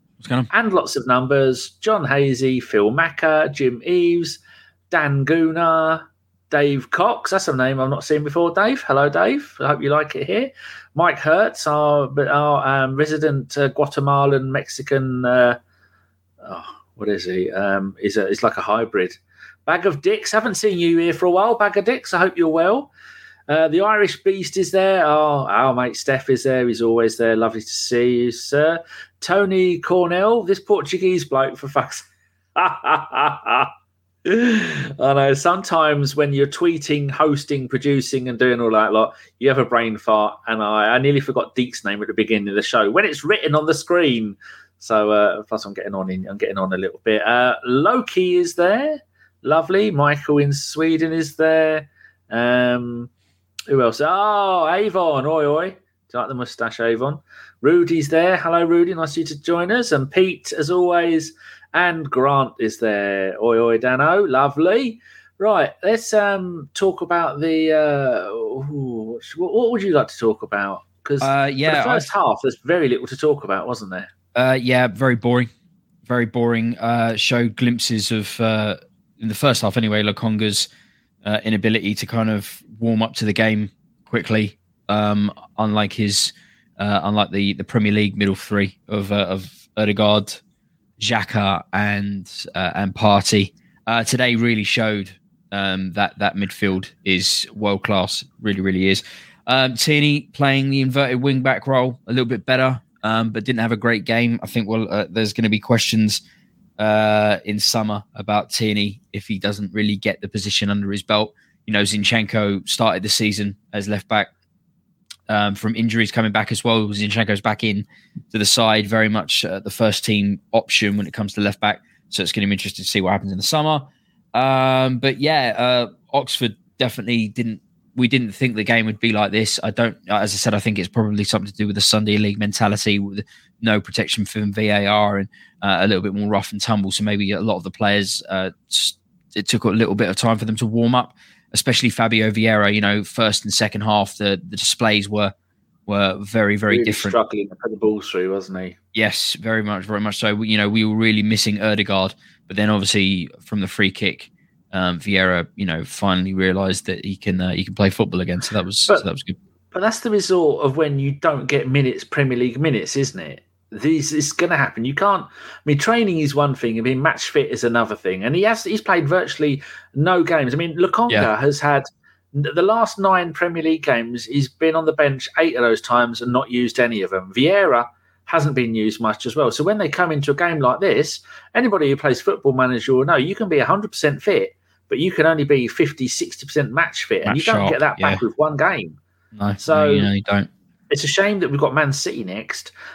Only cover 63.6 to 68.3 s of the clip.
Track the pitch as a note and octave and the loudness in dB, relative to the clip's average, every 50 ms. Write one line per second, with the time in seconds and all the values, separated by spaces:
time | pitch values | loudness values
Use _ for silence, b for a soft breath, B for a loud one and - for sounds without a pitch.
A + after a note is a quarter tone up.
63.6 | A#2 A#2 A2+ A2+ B2 B2+ B2+ C3 C#3+ D#3+ F3+ G3+ G#3 D#3 B2+ C3 C#3 C#3 C#3 D3 | 4 4 2 2 2 2 2 2 2 2 4 2 2 2 2 2 2 2 2 2
64.6 | E3 F3+ G#3+ A#3+ C#4 A#3 A3 - B B B B B B B - G3 A3 G#3 E3+ | 2 2 2 2 0 -2 -6 -10 B B B B B B B -2 0 2 2 2
65.6 | C#3 - - _ - G3 A3+ A3 A3+ - A3 G#3+ G#3 G3+ G3 F#3+ F#3 F3+ F3 E3 | 2 0 -2 _ -2 0 0 -2 -2 0 0 2 2 2 0 -2 -4 -6 -8 -10
66.6 | C#3+ - - - G3 F#3+ F#3 - F3 - F3 E3+ E3 C#3 C#3+ C#3+ D#3 E3 D#3+ D#3+ | -12 -12 -4 0 0 0 0 -2 -2 -2 0 0 0 -2 -2 -2 -2 0 2 2
67.6 | D#3+ D#3+ D#3 D3+ D3+ D3 C#3+ C#3+ C#3 C3 A#2+ F#2+ F#2 G2+ | 2 2 4 4 2 2 2 2 2 0 0 0 -2 -4